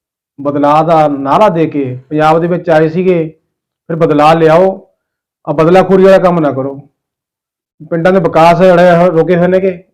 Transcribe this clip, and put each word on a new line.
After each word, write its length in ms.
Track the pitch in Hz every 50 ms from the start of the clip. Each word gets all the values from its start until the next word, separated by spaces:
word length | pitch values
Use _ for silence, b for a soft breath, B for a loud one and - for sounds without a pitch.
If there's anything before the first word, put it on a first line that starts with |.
| _ _ _ _ _ _ _ -
ਬਦਲਾਅ 420 | 135 143 143 147 143 143 147 156 160
ਦਾ 240 | 165 165 156 151 147
ਨਾਅਰਾ 420 | 143 139 139 135 147 180 214 208
ਦੇ 160 | 170 165 160
ਕੇ 340 | 147 156 147 139 127 123 127 - _
ਪੰਜਾਬ 300 | 151 151 151 156 160 165
ਦੇ 80 | 165 175
ਵਿੱਚ 220 | 180 165 165 175
ਆਏ 180 | 160 156 160 156
ਸੀਗੇ, 500 | 160 180 185 185 180 170 160 160 - _ _ _ _ _ _ _ _ _ _ -
ਫਿਰ 80 | 165
ਬਦਲਾਅ 400 | 160 165 151 151 147 147 156 160
ਲਿਆਓ, 520 | 165 160 156 160 170 190 190 190 - - _ _ _ _ _ _ _ _ _ _ _ _ 160
ਆ 40 |
ਬਦਲਾਖੋਰੀ 520 | 147 151 160 165 180 185 180 - 190 190 190
ਵਾਲਾ 140 | 190 190 185
ਕੰਮ 220 | 180 185 175 170
ਨਾ 120 | 156 143
ਕਰੋ। 300 | 127 135 131 139 139 143 - _ _ _ _ _ _ _ _ _ _ _ _ _ _ _ _ _ _ _ 156 -
ਪਿੰਡਾਂ 240 | 170 165 165 185 185
ਦੇ 60 | 190
ਵਿਕਾਸ 380 | 170 165 - 160 160 170 170 170
ਜਿਹੜੇ 280 | 185 185 175 170 180 180
ਆ 160 | 175 170 175
ਰੁਕੇ 320 | 185 165 160 160 165 180 170
ਹੋਏ 100 | 175 180
ਨੇਗੇ, 360 | 185 185 185 190 180 175 - _